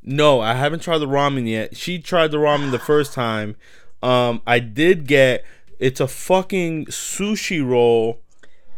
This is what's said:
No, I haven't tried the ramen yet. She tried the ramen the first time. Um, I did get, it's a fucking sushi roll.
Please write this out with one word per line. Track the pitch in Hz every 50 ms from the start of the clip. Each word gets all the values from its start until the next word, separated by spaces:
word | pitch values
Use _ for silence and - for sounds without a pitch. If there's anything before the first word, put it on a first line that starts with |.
| -
No, | - 131 147 151 151 139 123
I | 107 110 117
haven't | 127 135 147 160 165
tried | - 180 165 160
the | 151 135
ramen | 139 139 143 143 135 135 120 113
yet. | 110 110 107 - -
She | - - - 180 180
tried | - - 185 175 165 160
the | 151 151
ramen | 151 147 147 143 143 139
the | 127 117
first | - - 151 151 147 135 -
time. | - 120 117 110 107 107 104 107 - - - - - - - - - -
Um, | 123 127 123 123 120 117 113 -
I | 117 120 120
did | 120 113 104 120 156 175 190 170 147
get, | 127 147 139 135 131 123 - - - - - - - - -
it's | - 135 135 -
a | 143
fucking | 131 - - - - 185 190 185 185 202 185 175 165 165 156 147
sushi | - - - - - - - 196 208 214 196 - - 196 160 139
roll. | 123 127 123 120 117 117 113 110 113 113 - - _ - - - - - - - - -